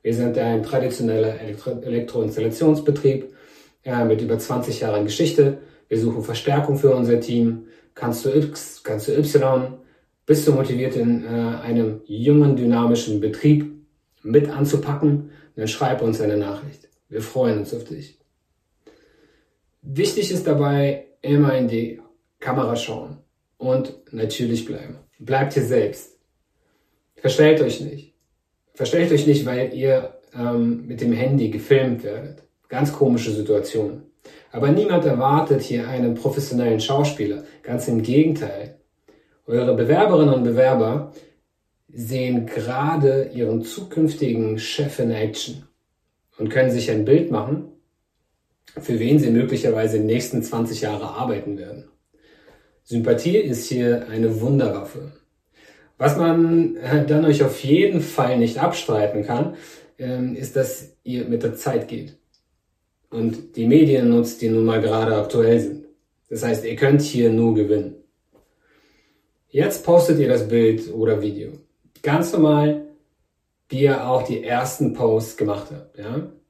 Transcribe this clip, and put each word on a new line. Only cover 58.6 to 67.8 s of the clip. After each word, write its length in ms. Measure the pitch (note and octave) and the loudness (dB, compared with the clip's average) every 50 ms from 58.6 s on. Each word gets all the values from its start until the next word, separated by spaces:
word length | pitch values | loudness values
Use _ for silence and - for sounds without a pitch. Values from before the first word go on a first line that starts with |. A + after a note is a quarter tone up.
abstreiten 640 | - - - - - - A2 G#2+ G#2 G#2 - G#2 G#2 | -2 -2 -2 -4 -4 -2 0 0 0 0 -2 -4 -4
kann, 320 | A2+ A#2 B2 D#3 E3+ - - - - - - - _ _ | -2 -2 -2 -2 -4 -6 -12 -20 -20 -20 -20 -20 _ _
ähm, 380 | - B2+ B2+ B2+ B2+ B2+ B2+ A#2+ | -10 -8 -6 -4 -4 -4 -4 -6
ist, 220 | - C3 - - | -8 -10 -4 -2
dass 360 | C3+ B2+ - - - - - _ _ _ | -2 -2 -2 -4 -12 -14 -20 _ _ _
ihr 200 | A#2+ B2 B2 A2+ | -8 -6 -6 -2
mit 180 | A2+ A#2 A2 | -2 -2 -2
der 140 | - A2+ A2+ | -2 -4 -6
Zeit 320 | - - C#3+ A#2+ A2+ - | -4 -6 -2 -2 -2 -4
geht 300 | - A#2 - - - - _ _ _ _ _ _ _ _ _ _ _ _ _ _ _ _ _ _ _ | -4 -10 -12 -12 -14 -18 _ _ _ _ _ _ _ _ _ _ _ _ _ _ _ _ _ _ _
und 460 | - A2+ A2+ A2+ A2 - - - - | -6 -4 -4 -4 -4 -6 -12 -12 -6
die 100 | A#2+ A2+ | -2 2
Medien 440 | A#2 C#3 D#3+ D#3 C#3 C3+ B2+ A#2+ A#2+ | 6 6 6 6 6 4 4 4 4
nutzt, 320 | A#2 A#2 A#2 - - - | 4 4 2 0 -6 -4
die 80 | A#2 A2 | -2 0
nun 160 | A2+ A2+ A2+ | 2 2 2
mal 160 | A2+ A2 A2 | 2 2 2
gerade 340 | G2+ A2 A2 A2+ A2 A2+ G#2+ | 0 0 0 0 0 0 0
aktuell 420 | G#2 - - - A#2+ A2+ A2+ A#2 | -2 -2 0 0 2 4 6 4
sind. 280 | A2+ G2+ - - - - - _ _ _ _ _ _ _ | 4 2 -2 -8 -10 -14 -20 _ _ _ _ _ _ _
Das 160 | _ A#2 A2+ B2+ | _ -10 -6 -2
heißt, 220 | A#2+ A2+ G#2+ - | -2 -2 -2 -4
ihr 100 | A2+ - | -8 -2
könnt 260 | - C#3+ C#3 C#3+ D3 | 2 4 4 6 4
hier 300 | D3 - - A#2+ A#2+ A2+ | 4 0 0 2 4 4
nur 240 | A2 A2+ A#2 A#2 G#2+ | 4 4 4 4 4
gewinnen. 400 | G#2+ G#2 G2+ G#2+ G2+ | 2 2 2 2 0